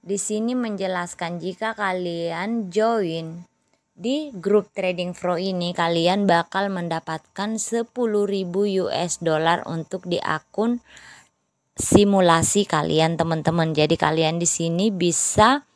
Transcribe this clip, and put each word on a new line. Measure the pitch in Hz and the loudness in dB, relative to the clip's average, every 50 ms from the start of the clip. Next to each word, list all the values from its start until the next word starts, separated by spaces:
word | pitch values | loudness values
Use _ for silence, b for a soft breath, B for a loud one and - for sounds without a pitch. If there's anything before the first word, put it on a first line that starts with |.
| _ | _
di | 175 196 196 | -4 -6 -4
sini | - - 214 214 220 233 247 | -4 -4 -4 -2 -2 -2 -2
menjelaskan | 254 240 220 208 190 190 185 185 180 175 175 - - 175 165 175 170 | -2 -4 -4 -4 -4 -4 -4 -4 -4 -6 -6 -8 -8 -8 -8 -6 -6
jika | 160 185 180 _ 220 220 220 | -8 -8 -8 _ -6 -6 -4
kalian | 214 208 190 185 185 180 175 170 170 170 170 165 165 185 208 233 233 214 180 | -4 -4 -2 -2 -2 -4 -4 -4 -4 -4 -4 -4 -4 -4 -4 -4 -4 -4 -2
join | 170 214 214 226 233 226 196 165 160 165 165 160 160 170 175 _ _ _ _ _ _ _ _ _ | 0 2 2 2 2 2 0 0 -2 -4 -6 -8 -12 -14 -16 _ _ _ _ _ _ _ _ _
di | _ - 175 233 269 302 311 294 | _ -8 -4 -2 -2 -2 -4 -6
grup | 247 185 165 196 208 214 202 - | -10 -6 0 2 2 2 2 0
Trading | _ - 190 185 180 175 180 175 175 - | _ -4 -2 -2 -2 -2 -4 -6 -6 -4
Pro | - 180 180 | -2 -2 -2
ini, | 165 185 190 185 180 175 175 180 | 0 -2 -2 -2 -2 -2 -4 -2
kalian | - 170 165 170 165 165 175 185 202 202 190 | 0 0 2 2 2 4 2 2 4 4 4
bakal | 170 170 165 _ - 190 196 202 | 4 4 4 _ -2 -2 -2 -2
mendapatkan | 196 180 175 170 165 160 - - 160 160 _ _ _ - 196 214 220 220 | -2 -4 -4 -4 -4 -6 -4 -6 -8 -8 _ _ _ -6 -6 -4 -4 -6
sepuluh | - - 226 233 233 - _ - 247 226 208 208 | -4 -4 -2 -4 -4 -4 _ -2 -2 0 2 2
ribu | 202 196 202 196 190 180 175 196 208 208 | 0 0 0 -2 -2 -2 0 0 0 2
U | 190 190 180 | 2 0 0
S | - - 135 175 175 - - | 0 -2 -2 -2 -4 -4 -2
dollar | 170 165 160 156 160 160 175 - - | 0 0 2 2 4 2 2 2 0
untuk | - 165 165 156 _ - 180 - | -4 -6 -6 -6 _ -10 -10 -4
di | 180 175 - | -4 -4 -2
akun | - - 156 156 _ _ - - 214 233 240 240 B B B B B B B B B B _ _ _ _ _ _ _ _ _ | -2 -2 -4 -4 _ _ -4 -2 0 0 0 -2 B B B B B B B B B B _ _ _ _ _ _ _ _ _
simulasi | - - - - 202 208 202 196 196 185 170 165 165 160 - - 208 202 - | -6 -4 4 6 6 6 6 4 4 4 4 4 4 2 2 2 0 0 2
kalian, | - 156 147 165 156 156 160 160 165 160 | 0 0 0 2 2 2 2 2 2 0
teman-teman. | 165 165 165 160 151 165 160 170 165 160 156 | 0 0 0 0 0 0 2 2 0 0 2
Jadi | 151 151 151 - - | 2 2 2 2 2
kalian | - 151 156 160 160 156 165 170 | 2 0 2 2 0 0 0 0
di | 175 | -2
sini | 170 - - 170 165 165 175 196 226 202 | -2 -2 -2 -2 -2 0 0 0 0 0
bisa | 180 175 175 165 - - - - - 214 233 269 285 - _ _ | 0 0 0 0 0 -2 0 4 4 6 6 4 2 -2 _ _